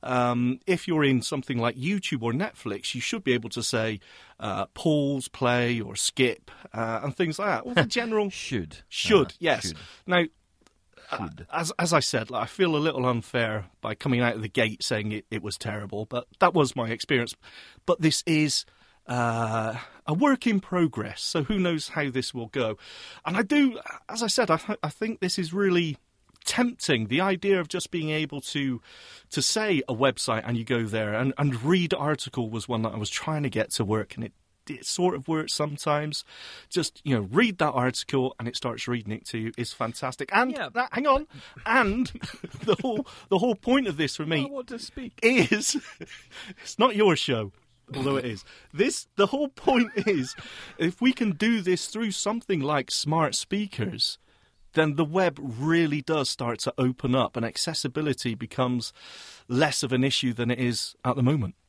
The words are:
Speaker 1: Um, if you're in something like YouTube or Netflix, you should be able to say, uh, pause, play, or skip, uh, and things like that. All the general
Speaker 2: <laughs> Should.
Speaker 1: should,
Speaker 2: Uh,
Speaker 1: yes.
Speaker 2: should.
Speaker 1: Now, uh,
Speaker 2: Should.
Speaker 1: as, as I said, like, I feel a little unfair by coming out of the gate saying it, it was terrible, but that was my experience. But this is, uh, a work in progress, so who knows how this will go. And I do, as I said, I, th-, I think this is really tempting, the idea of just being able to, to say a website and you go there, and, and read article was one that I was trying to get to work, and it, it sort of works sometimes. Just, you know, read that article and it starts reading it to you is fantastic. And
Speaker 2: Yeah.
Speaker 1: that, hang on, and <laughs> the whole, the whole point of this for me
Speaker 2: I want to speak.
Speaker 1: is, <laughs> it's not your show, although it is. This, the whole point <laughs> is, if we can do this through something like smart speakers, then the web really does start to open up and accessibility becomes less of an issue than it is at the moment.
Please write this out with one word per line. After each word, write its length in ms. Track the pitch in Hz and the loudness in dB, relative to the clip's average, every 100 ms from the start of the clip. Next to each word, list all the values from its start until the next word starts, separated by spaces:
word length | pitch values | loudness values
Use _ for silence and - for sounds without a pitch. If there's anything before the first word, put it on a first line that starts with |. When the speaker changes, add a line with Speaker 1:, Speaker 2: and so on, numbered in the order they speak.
Speaker 1:
Um, 580 | - 127 123 120 123 131 - | 0 2 2 2 0 0 0
if 220 | 180 - | -2 2
you're 160 | 160 | 4
in 180 | 139 131 | 6 4
something 380 | - 147 - 120 | 2 -6 -2 0
like 160 | 117 117 | 0 0
YouTube 460 | 139 202 - 131 | -2 -2 -2 -2
or 100 | 113 | 0
Netflix, 640 | 127 190 - - 101 - 127 | 0 -2 -6 -6 -6 -6 -6
you 40 | |
should 220 | - 233 | -4 -4
be 100 | 160 | 2
able 160 | 123 110 | 0 0
to 100 | 120 | -6
say, 380 | 113 120 110 104 - - - _ | -2 0 0 -4 -10 -20 -20 _
uh, 260 | 107 98 98 | -6 -4 -6
pause, 540 | - 165 151 139 139 - | -2 2 2 2 -2 -6
play, 520 | - 123 123 120 120 | -2 2 2 2 0
or 160 | 104 104 | -4 -4
skip, 540 | - - 127 - - - - | -4 2 2 2 -10 -20 -12
uh, 280 | 110 113 113 | -6 -4 -2
and 120 | 139 - | -4 -2
things 220 | 175 156 | -2 0
like 100 | 202 | -2
that. 160 | 131 - | -2 0
All 80 | 240 | 0
the 80 | 123 | 2
general 440 | 240 233 214 208 | 0 0 0 -2
Speaker 2:
<laughs> 20 | |
Should. 460 | - - 120 80 - _ | -4 -6 -6 -6 -12 _
Speaker 1:
should, 380 | - - 202 135 | -6 6 6 6
Speaker 2:
Uh, 20 | - | 0
Speaker 1:
yes. 280 | 165 123 107 | 0 0 -2
Speaker 2:
should. 100 | - - - - | -8 -16 -18 0
Speaker 1:
Now, 160 | 180 165 _ _ _ _ _ _ - - | 2 2 _ _ _ _ _ _ -20 -10
uh, 60 | - | -8
Speaker 2:
Should. 300 | 80 - - | -6 -10 -8
Speaker 1:
as, 180 | 156 165 - | -4 -4 0
as 160 | 170 | 2
I 60 | 160 | 4
said, 320 | - 123 110 | 2 -2 -2
like, 100 | 120 | -4
I 40 | 113 | -6
feel 280 | - 180 151 | 0 2 2
a 20 | |
little 280 | 156 135 127 | 0 0 0
unfair 600 | 120 - 123 113 110 95 _ | 0 -2 -2 0 -2 -6 _
by 120 | 110 | -8
coming 280 | 110 147 123 | -4 0 2
out 120 | 123 110 | 2 0
of 60 | |
the 80 | 107 | -4
gate 320 | - 113 101 | 0 0 0
saying 300 | - 110 104 | -2 -2 -2
it, 140 | 107 - | -4 -6
it 140 | 107 | -8
was 160 | 101 - | -6 -8
terrible, 460 | 120 107 101 101 110 | -8 -8 -8 -8 -6
but 200 | 123 - _ | -6 -8 _
that 160 | 180 170 | 4 6
was 200 | 135 - | 2 2
my 140 | 113 | -4
experience. 460 | 117 - 135 117 - - - - - - | -4 0 0 0 -6 -18 -20 -20 -10 0
But 160 | 175 | 4
this 220 | 160 - - | 4 2 0
is, 400 | 156 151 - - _ _ _ - | 2 2 0 -4 _ _ _ -6
uh, 680 | 123 117 113 113 113 110 113 - - - | -2 0 0 0 0 -2 -6 -12 -2 0
a 60 | |
work 340 | 156 285 262 240 | 4 6 6 4
in 140 | 202 | 2
progress, 600 | - 180 160 113 107 - | 2 2 4 2 -6 -6
so 220 | - 170 | -2 -2
who 160 | 139 208 | 0 2
knows 300 | 180 165 - | 2 0 -2
how 200 | - 143 | -2 -2
this 240 | 127 123 | -2 -4
will 140 | 123 113 | -6 -6
go. 300 | 139 113 107 - - - - 151 | -2 -2 -2 -12 -18 -18 -10 -4
And 100 | 185 | -2
I 60 | |
do, 380 | 220 294 277 226 - - - | 2 4 4 2 -12 -14 -10
as 160 | 226 | -4
I 40 | 226 | -2
said, 220 | - 214 | 2 4
I, 60 | 160 | 2
th-, 220 | - 208 | 0 -4
I 60 | 151 | -6
think 300 | - 220 226 | -4 -6 -2
this 180 | 180 - | -2 -2
is 140 | 165 | -2
really 440 | 180 202 175 170 139 _ _ _ _ - | 2 4 4 2 -4 _ _ _ _ -4
tempting, 640 | - 247 240 - 127 107 | 0 0 0 0 0 2
the 120 | 135 | 0
idea 380 | 190 185 196 190 | 2 0 2 2
of 80 | 160 | 2
just 240 | 180 - | -6 -6
being 180 | 175 156 | -4 -2
able 280 | 156 151 143 | -2 -4 -6
to, 400 | - 147 139 123 - - - - _ | -6 -2 -2 -4 -8 -20 -20 -20 _
to 120 | - | -2
say 400 | 135 220 214 165 - | 0 2 2 2 0
a 40 | 117 | 2
website 480 | 135 - - 113 113 | 2 2 -2 -2 0
and 120 | 120 | -4
you 60 | |
go 200 | 113 123 | 0 0
there, 300 | 110 110 107 | 0 -2 -2
and, 200 | 107 135 - | 0 0 2
and 240 | 143 123 | 0 0
read 300 | 127 185 170 | 2 2 2
article 560 | 185 143 151 - - 113 | 0 0 -2 -4 -4 -4
was 180 | 113 104 | -4 -4
one 120 | 117 | -2
that 100 | 110 | -2
I 40 | 110 | -4
was 120 | 104 | -6
trying 340 | - - 156 | -4 -4 -2
to 60 | 143 | -2
get 220 | 110 107 | -2 -2
to 120 | - 101 | -2 0
work, 300 | 110 101 - | 0 -2 -8
and 80 | 117 | -10
it, 80 | _ _ _ - | _ _ _ -14
it 160 | 143 - | -10 -6
sort 300 | - 180 165 | 0 0 0
of 120 | 131 | -2
works 260 | 160 151 | -2 -2
sometimes. 680 | - 151 147 - 147 151 151 - - - - - | -2 -2 -2 0 0 0 -6 -10 -18 -18 -18 -4
Just, 320 | 180 156 - | -2 -2 -6
you 100 | 156 123 | 0 0
know, 120 | 95 | 2
read 280 | 135 233 185 | 2 2 2
that 140 | 151 | 0
article 640 | 131 127 127 - 139 131 - | 2 0 0 -2 0 0 -2
and 80 | 120 | -8
it 80 | - | -4
starts 320 | 123 113 - | -6 -6 -4
reading 240 | 120 104 | -4 -4
it 140 | 107 - | -8 -6
to 100 | 117 | -6
you 140 | 110 113 | -6 -6
is 160 | 117 | -8
fantastic. 560 | - 117 - 127 - 139 | -4 -6 -4 -8 -6 0
And 180 | 196 254 | 2 2
Speaker 2:
Yeah. 180 | 269 160 | -2 -6
Speaker 1:
that, 160 | 233 254 | -4 -2
hang 140 | - 285 | -2 2
on, 200 | 269 311 - - - 214 | 2 0 -16 -20 -12 0
and 420 | 254 214 214 254 | 2 4 2 -2
<laughs> 560 | - - - - - | -4 -12 -12 -14 -8
the 140 | - 185 | 0 0
whole, 240 | 262 214 262 - - | 2 -2 -4 -12 0
the 120 | 190 | 2
whole 160 | 240 214 | 2 0
point 320 | - 269 240 | 2 2 2
of 100 | 147 | -2
this 180 | 151 - | -2 -2
for 100 | 156 | -2
me 200 | 165 135 | 0 0
Speaker 2:
I 40 | |
want 180 | 277 254 | -6 -10
to 120 | 233 | -12
speak. 400 | - - 247 - | -12 -12 -14 0
Speaker 1:
is, 540 | 226 254 151 214 - 294 - - - - | 4 4 4 2 0 -2 -6 -18 -18 -18
<laughs> 400 | - - - - | -20 -18 -18 -16
it's 180 | - - | -14 2
not 160 | 240 208 | 4 6
your 200 | 214 156 | 6 4
show, 340 | - 117 104 _ _ _ _ | 2 0 -2 _ _ _ _
although 220 | 131 135 139 | -4 0 0
it 80 | 120 | -2
is. 200 | 104 - - - | -8 -14 -20 -16
This, 340 | 143 233 - - - | 0 0 0 -10 0
the 100 | - | 2
whole 220 | 269 285 | 2 -2
point 420 | - - 254 226 | -2 2 4 4
<laughs> 20 | 208 | 0
is, 380 | 202 180 127 - - - - - | 0 0 -2 -8 -16 -16 -18 -2
if 240 | 160 185 | -2 2
we 100 | 247 | 2
can 200 | 254 220 | 2 0
do 280 | 160 214 226 | 2 2 2
this 280 | 180 180 - | 2 0 -2
through 240 | 214 226 | -4 -4
something 500 | 185 202 226 - 185 | -2 -2 -4 -2 -2
like 280 | 139 147 - | 0 0 0
smart 460 | - 147 160 151 - | -4 0 2 2 0
speakers, 840 | - 202 208 - 101 - - - _ _ _ _ - | -2 -4 -4 -4 -4 -2 -4 -4 _ _ _ _ -4
then 240 | 156 156 143 | 2 2 2
the 80 | 156 | 0
web 320 | 170 185 139 | 2 0 0
really 600 | 139 113 147 165 160 147 | -8 -4 2 4 4 0
does 280 | 139 156 131 | 0 0 0
start 300 | - 120 120 | -2 -4 -2
to 140 | - - | -4 0
open 360 | 127 127 135 | 0 2 2
up 220 | 131 113 - | 2 2 0
and 100 | 113 | -4
accessibility 880 | - - 156 139 151 151 131 127 | -2 -4 -2 -4 -2 -2 0 -2
becomes 600 | 113 113 - 127 123 113 - - - - - _ | -4 -6 -2 0 0 -4 -12 -20 -18 -20 -20 _
less 340 | 123 151 - | 2 2 2
of 80 | 135 | 0
an 120 | 127 135 | 2 2
issue 260 | 135 127 | 2 -2
than 160 | 113 117 | 0 -2
it 80 | 123 | 0
is 360 | 123 113 - - | 0 -2 -6 -4
at 140 | 127 123 | -2 2
the 40 | |
moment. 340 | 123 151 98 - | 2 2 0 -6